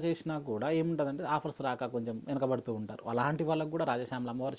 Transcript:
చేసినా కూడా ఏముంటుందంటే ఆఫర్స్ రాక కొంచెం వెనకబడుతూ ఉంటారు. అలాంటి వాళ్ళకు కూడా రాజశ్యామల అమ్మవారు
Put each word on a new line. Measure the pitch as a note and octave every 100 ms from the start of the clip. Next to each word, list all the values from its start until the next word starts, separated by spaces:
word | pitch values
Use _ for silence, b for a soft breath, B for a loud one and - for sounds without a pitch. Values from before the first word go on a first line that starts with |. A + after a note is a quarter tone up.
చేసినా | E3+ E3 D#3+ D3+
కూడా | C#3+ G#2+ C#3
ఏముంటుందంటే | E3 E3 D#3 C#3 C#3+
ఆఫర్స్ | D3 D3+ D3+ -
రాక | C3+ B2
కొంచెం | A#2+ B2 A#2 A2+ -
వెనకబడుతూ | C3+ C3+ B2 B2
ఉంటారు. | A2 G#2 - A2+
అలాంటి | A#2+ C#3 D#3
వాళ్ళకు | D#3 D#3 D#3
కూడా | E3
రాజశ్యామల | D3+ B2 B2 B2+ B2
అమ్మవారు | B2 C3+